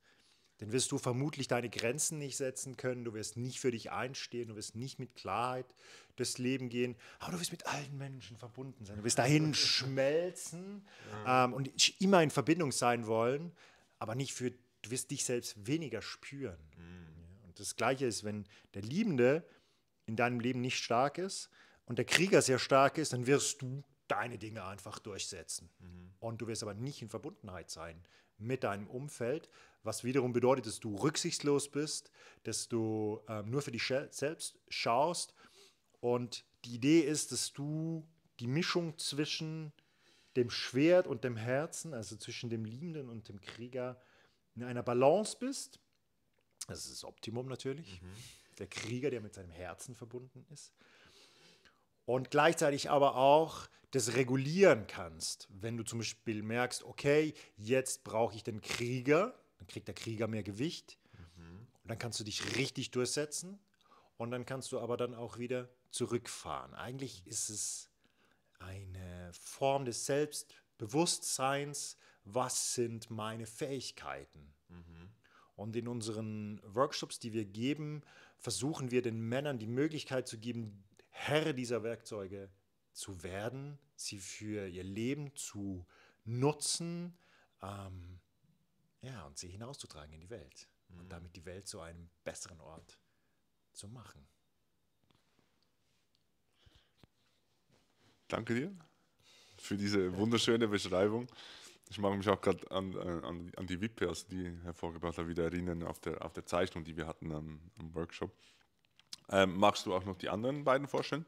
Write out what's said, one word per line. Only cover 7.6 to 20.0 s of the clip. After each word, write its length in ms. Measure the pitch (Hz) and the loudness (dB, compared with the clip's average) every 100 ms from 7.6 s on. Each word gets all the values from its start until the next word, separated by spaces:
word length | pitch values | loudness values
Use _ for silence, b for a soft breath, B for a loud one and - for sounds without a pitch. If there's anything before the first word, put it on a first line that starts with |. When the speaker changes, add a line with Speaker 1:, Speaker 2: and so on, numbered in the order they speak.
| - | -4
Speaker 1:
allen 300 | 139 139 139 | -4 -4 -8
Menschen 400 | 139 131 98 113 | -10 -10 -14 -14
verbunden 480 | 120 120 135 127 | -14 -12 -12 -12
sein, 140 | 98 104 | -12 -2
du 60 | |
wirst 140 | 113 117 | 0 4
dahin 360 | 120 151 156 | 8 8 6
<laughs> 0 | |
schmelzen, 1300 | - - - 131 135 135 156 180 175 - 170 190 202 - B B 107 | 4 4 4 2 2 4 4 2 -4 -10 -10 -10 -12 -16 B B -4
Speaker 2:
Ja. 220 | 107 127 127 | 4 6 6
Speaker 1:
ähm, 80 | |
und 160 | 127 131 - - - | 4 -2 4 4 6
immer 220 | 190 190 | 8 10
in 80 | 151 | 8
Verbindung 400 | 147 123 165 151 | 6 4 4 4
sein 340 | - 120 120 110 | 4 4 4 4
wollen, 460 | 113 117 143 170 - b b b b | 4 4 2 -4 -12 b b b b
aber 160 | 107 | -4
nicht 200 | 120 135 | -2 -4
für, 160 | - 123 | -2 -4
du 400 | - _ _ 104 | -4 _ _ -6
wirst 200 | 127 - | -4 -4
dich 140 | 139 | -2
selbst 420 | - 123 120 104 101 | 0 0 -2 -8 -2
weniger 360 | 160 151 107 | -2 -2 -6
spüren. 580 | - - - 139 127 82 78 85 | -6 -10 -12 -8 -8 -10 -16 -20
Speaker 2:
Mhm. 300 | 85 90 82 82 85 101 | -16 -16 -16 -18 -20 -20
Speaker 1:
Ja, 60 | 95 | -20
und 100 | 82 | -12
das 160 | 101 - | -8 0
Gleiche 280 | 113 135 | 2 2
ist, 180 | 131 92 | 0 -2
wenn 220 | 104 104 101 B B | -4 -6 -8 B B
der 80 | 98 | -10
Liebende 640 | 107 160 233 135 123 156 - b b b b _ | -4 0 2 6 6 6 0 b b b b _